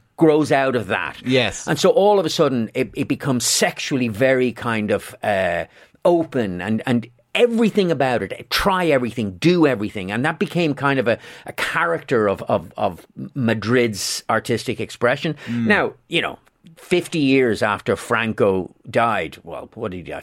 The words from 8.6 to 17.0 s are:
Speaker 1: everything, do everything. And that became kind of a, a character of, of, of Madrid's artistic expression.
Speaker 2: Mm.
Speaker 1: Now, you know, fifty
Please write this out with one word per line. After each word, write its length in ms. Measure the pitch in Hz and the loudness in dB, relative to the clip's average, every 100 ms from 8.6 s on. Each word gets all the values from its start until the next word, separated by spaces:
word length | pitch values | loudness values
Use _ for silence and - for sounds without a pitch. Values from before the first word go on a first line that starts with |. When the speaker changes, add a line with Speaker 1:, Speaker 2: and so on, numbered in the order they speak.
| 202 185 175 | 0 0 2
Speaker 1:
everything, 500 | 135 120 117 104 92 | 2 0 -2 -6 0
do 280 | 160 180 151 | 2 4 4
everything. 460 | 117 104 107 92 | 2 -4 -6 -4
And 120 | 110 | -2
that 140 | 147 165 | -2 -2
became 360 | 185 170 165 | -2 0 0
kind 260 | 139 139 135 | 0 0 2
of 80 | 117 | 2
a, 100 | 107 - - | 0 -4 -18
a 80 | - | -14
character 760 | - - 165 170 160 - 120 104 | -8 -4 -2 -2 -2 0 0 2
of, 120 | 95 | 0
of, 300 | - 104 - - | -2 -2 -2 -4
of 280 | 104 85 - - 135 | -4 -4 -14 -16 -10
Madrid's 880 | - 117 110 104 127 120 95 - - - | -4 -2 0 2 2 2 -2 -6 -6 -2
artistic 480 | 113 - 113 - 107 | -2 0 -4 -4 -6
expression. 540 | 104 - 123 135 165 147 - | -8 -2 0 0 -4 -6 -6
Speaker 2:
Mm. 200 | 120 117 | -2 2
Speaker 1:
Now, 280 | 202 120 - _ | 2 0 -6 _
you 140 | 165 | -4
know, 160 | 90 - _ _ - - | -4 -6 _ _ -20 -20
fifty 440 | - 180 | -2 0